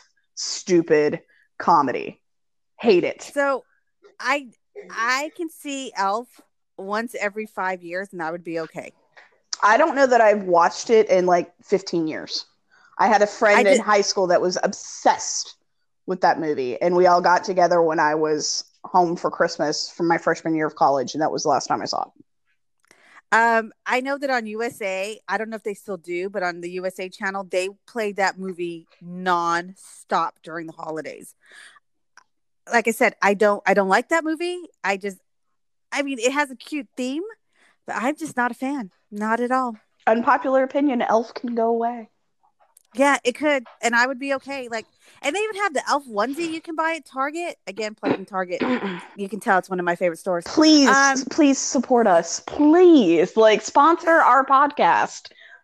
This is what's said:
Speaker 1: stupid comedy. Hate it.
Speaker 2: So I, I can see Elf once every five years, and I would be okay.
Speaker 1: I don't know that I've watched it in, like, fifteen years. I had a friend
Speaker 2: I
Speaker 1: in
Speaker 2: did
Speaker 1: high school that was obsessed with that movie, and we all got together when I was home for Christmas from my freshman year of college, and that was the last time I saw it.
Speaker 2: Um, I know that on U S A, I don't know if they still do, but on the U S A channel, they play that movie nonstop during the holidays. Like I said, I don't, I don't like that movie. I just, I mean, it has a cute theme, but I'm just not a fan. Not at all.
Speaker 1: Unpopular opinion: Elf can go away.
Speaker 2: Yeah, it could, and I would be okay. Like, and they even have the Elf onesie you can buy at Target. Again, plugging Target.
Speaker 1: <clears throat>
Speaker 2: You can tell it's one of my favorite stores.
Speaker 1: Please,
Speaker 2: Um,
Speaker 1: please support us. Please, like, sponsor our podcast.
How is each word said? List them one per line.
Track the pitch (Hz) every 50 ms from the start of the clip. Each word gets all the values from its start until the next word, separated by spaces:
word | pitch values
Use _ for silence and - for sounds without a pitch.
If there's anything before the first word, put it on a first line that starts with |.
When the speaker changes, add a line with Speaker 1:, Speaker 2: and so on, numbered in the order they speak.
| _ _ _ _ _ _ -
Speaker 1:
stupid | - - - - - - - 180 170 160 - 160 151 147 147 160 165 _ _ _ _ _ _ _
comedy. | - - - 170 156 139 131 - 73 58 - - _ _ _ _ _ _ _ _ _ _ _ _ -
Hate | - 233 190 175 147
it. | 131 - -
Speaker 2:
So | - - - 285 285 277 269 - - _ _ _ _ _ _ _ _ - _
I, | - 226 247 277 294 277 226 - _ _ _ - 415 196 185
I | 180 208 226 240 254 269 294 320 _
can | - 339 320
see | - - - 294 277 269 269 233 -
Elf | 180 196 196 202 233 247 _ _ _ _ _ _ _ _ _ _
once | - 196 196 208 214 233 240 - -
every | 202 202 196 220 214
five | 214 - 208 185 185 190 180 180
years, | 170 175 185 202 190 -
and | 175 160
I | 160
would | 170 175 165
be | 175 165 165
okay. | 160 156 - 156 117 - _ _ _ _ _ - - _ _ _ _ - - -
Speaker 1:
I | - 208 220
don't | 247 311 339 247
know | 269 277
that | 254 247 226
I've | 226 214 208 208 190
watched | 185 175 170 170 190 - - - -
it | 233 220 214 -
in, | 185 185 180
like, | 185 175 180 175 - _ _
fifteen | _ - 202 185 190 - - 170 160
years. | 156 131 95 78 - - - - _ _ _ _ _ _ _ _ _ -
I | - 180
had | 196 214 202
a | 202
friend | 208 - - 240 208 208
Speaker 2:
I | 220 208 196
Speaker 1:
in | 190
Speaker 2:
did | 226
Speaker 1:
high | 202 208 214 202
school | 202 - - 202 185
that | 175 180 -
was | - 180 175 - -
obsessed | 196 - - - - - - - 262 - - - - - - - - - _ _ _ _ _ _ _ _ _ -
with | - 185 185
that | - 170 - -
movie, | 165 156 147 - 131 123 120 - -
and | 175 180
we | 180 180
all | 175 175 175
got | 175 175 175 175 -
together | 208 185 180 175 165 175 175
when | 165 160 156 165
I | 156 151 151
was | 160 156 156 156 147 - - - - - _ _ _ -
home | - - 185 180 165 175
for | - - 156
Christmas | - - 175 175 - - 160 147 156 - - -
from | - - 175
my | 165 170 165
freshman | - 170 165 - - 165 160
year | 156 156
of | 147 151
college, | - 165 139 139 139 127 - -
and | 143 160
that | -
was | - 156
the | - 156
last | 135 - -
time | - 143 110
I | 98
saw | - - - -
it. | - _ _ _ _ _ _ _ _ _ _ _ _ _ _ _ _ _ _ _ _ - - _ - 208
Speaker 2:
Um, | 226 226 233 226 226 220 220 - _ -
I | 190 226 254
know | 254 269 277 277
that | 285 269
on | 262 240 220
U | 214 214 220
S | 233 240 - - 214
A, | 190 190 190 196 214 214 - _
I | - 190 202
don't | 220 220
know | 220
if | 208 -
they | 214 202
still | - - - 196
do, | 170 156 170 175 170 185 202
but | 196 202 180
on | 175 170 175
the | 175 175 180
U | 180 180
S | 185 - -
A | 185 185
channel, | - - 214 190 196 196 196
they | 175 - 185 185 196 202 _ _
play | _ - 240 214 208
that | 196 202 196 185 -
movie | 185 190 190 180 165 175 170 170 165 165 _ _ _ 175
nonstop | 175 180 180 185 185 175 170 170 170 170 170 175 185 196 _ - - - - - - 208 175 165 - - _ -
during | 165 160 170 165
the | 160 160
holidays. | - 165 160 160 156 147 143 65 - - - _ _ _ _ - - - - _ _ _ _ _ _ _ _ _ _ _ _ _ _ _ _ _ _ _ -
Like | 233 233 214
I | 226
said, | 220 - 247 208 - -
I | - 196 202
don't, | 185 220 208 202 202 -
I | 185 196
don't | 202 196 190
like | 190 226 247 -
that | 330 330 302
movie. | 311 320 294 349 349 359 359 339 - _ _ -
I | 185 202
just, | 196 196 202 185 _ _ _ _ _ _ _ _ _ _ _ _ _ _ -
I | 233 277 285
mean, | 277 269 226
it | 220 254 269
has | 294 294 262
a | 262
cute | - - - 311 294 233 _ -
theme, | - 247 254 269 311 392 453 440 _ _ _ _ _ _ _ _ _ _
but | - -
I'm | 202 214 269 302
just | - 330 277 -
not | 247 240 240
a | 240
fan. | - 262 262 294 277 208 180 _ _ _ _
Not | 208 208 214 220 226 233
at | 247 240
all. | 262 262 262 240 220 - _ _ _ _ -
Speaker 1:
Unpopular | 233 220 233 240 277 254 294 294 269 262 262
opinion: | 262 262 - 285 285 294 247 240
Elf | - - 208 226 240 - -
can | - - 240 233
go | 226 226 226
away. | 233 226 233 233 240 233 220 _ _ _ _ _ _ _ _ _ _ _ _ _ _ _ _ _ -
Speaker 2:
Yeah, | 220 277 285 269 - -
it | 240 233
could, | - 294 302 294 269 233 - - -
and | - 233 240
I | 233 247
would | 262 269 240
be | 277 277 269
okay. | 262 - 262 277 277 247 226
Like, | 233 220 220 _ _ _ _ _ _ -
and | - 285 302
they | 392
even | 427 427 392
have | 381 415 392 285
the | 240 - 202
Elf | 254 285 285
onesie | 254 220 202 214 254 285 311 339 320
you | 320 330
can | - 339 320
buy | 302 320 320 330
at | 320 -
Target. | - 247 262 269 294 302 339 349 330 - _ -
Again, | 185 196 214 214 214 214
plugging | - - 196 - 190 190
Target. | - 208 185 185 175 175 -
Speaker 1:
<clears throat> | - 254 254 233 - 196 180 175 - - -
Speaker 2:
You | 202 202
can | 196 220 190
tell | - 233 196
it's | 180 - -
one | 190 180
of | 175
my | 175 175
favorite | - 190 175 165 -
stores. | - 196 180 170 -
Speaker 1:
Please, | - - 320 311 311 311 294 277
Speaker 2:
Um, | 254 269 277 277 277 269 262 254 -
Speaker 1:
please | - - 294 277 269
support | - - - - 277 233 - 254 240 226
us. | 208 175 170 170 - - - -
Please, | - - - 294 302 311 349 370 349 330 277 214 165 170 156 175 180 -
like, | 220 220 220 214 -
sponsor | - - - 294 285 320 339 349 - 330
our | 330 320 - - 247 269 269
podcast. | 269 269 262 294 294 - - 202 170 151 104 123 - - - - - _ _ - - - -